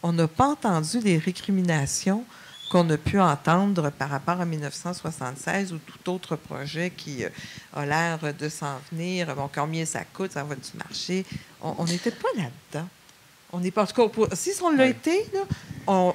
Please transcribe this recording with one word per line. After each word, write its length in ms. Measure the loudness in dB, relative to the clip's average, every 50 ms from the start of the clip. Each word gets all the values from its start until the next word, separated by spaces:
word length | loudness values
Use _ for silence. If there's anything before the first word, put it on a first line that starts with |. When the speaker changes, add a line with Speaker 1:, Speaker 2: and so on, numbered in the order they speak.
| -2
Speaker 1:
on 80 | 0
n'a 160 | 2 4 4 4
pas 200 | 4 4 4 4
entendu 520 | 4 2 2 2 2 2 2 0 0 0
les 180 | 4 4 4 4
récriminations 1080 | 4 0 -2 -2 -2 0 2 2 4 4 2 2 2 0 -2 0 0 0 0 0 -2 -6 -12 -20 -20 -20 -18 -14 -4 4
qu'on 200 | 4 6 6 6
a 80 | 4 2
pu 220 | 0 2 4 4
entendre 680 | 6 6 4 4 4 4 4 6 4 4 2 2 0 0
par 200 | -2 -2 -4 -4
rapport 300 | -2 -2 -2 -2 -2 0
à 60 | 0
mille 160 | -2 -2 -4
neuf 120 | -4 -6 -8
cent 200 | -8 -6 -8 -6
soixante-seize 800 | -6 -6 -8 -8 -6 -6 -8 -8 -6 -4 -2 -2 -2 -2 -4 -6
ou 40 | -10
tout 340 | -12 -14 -18 -10 -6 -4
autre 260 | -4 -4 -4 -6 -6 -6
projet 520 | -6 -8 -10 -8 -8 -6 -4 -4 -4 -4
qui, 340 | -6 -8 -10 -10 -6 -6 -6
euh, 60 | -6 -6 -8 -12 -14 -16 -18 -18 -10 -8
a 120 | -6 -2
l'air 340 | 0 2 2 2 2 0 -2 -4 -6 -4
de 160 | -4 -6 -6
s'en 300 | -6 -6 -6 -6 -6 -8 -10 -10
venir. 420 | -8 -6 -4 -4 -2 -2 -2 -2 -4
Bon, 140 | -4 -6 -4 -4
combien 320 | -2 -2 -2 -2 -2 -2
ça 180 | -4 -4 -6 -8
coûte, 260 | -8 -8 -6 -6 -6
ça 120 | -4 -6 -6
va-tu 340 | -6 -8 -8 -10 -12 -12 -12
marcher ? 480 | -12 -10 -10 -8 -4 -2 -2 -2 -2 -4 -8 -14 -14 -16 -16 -10
On, 140 | -8 -6 -4 -2
on 80 | -2
n'était 260 | -2 -2 -2 -2 -4
pas 180 | -4 -2 -2 -2 -2
là-dedans. 520 | -2 -2 -4 -6 -12 -14 -10 -8 -8 -8 -8 -10 -18 -20 -20 -20 _ -20 -20 -20 _ _ -10 -6
On 60 | -4
n'est 120 | -2 0
pas, 120 | 2 2 2
en 20 |
tout 160 | 2 4 4
cas, 60 | 4 4
pour, 200 | 4 2 2 2 0
si 180 | -2 -4 -4 -2 0 2
on 80 | 4
l'a 140 | 6 6 6
Speaker 2:
Ouais. 60 | 6
Speaker 1:
été, 340 | 4 2 0 2 2 2 0 0 -2
là, 80 | -4 -2 -4 -6 -8 -8 -10 -14 -6 0
on, 280 | 2 4 6 6 4 4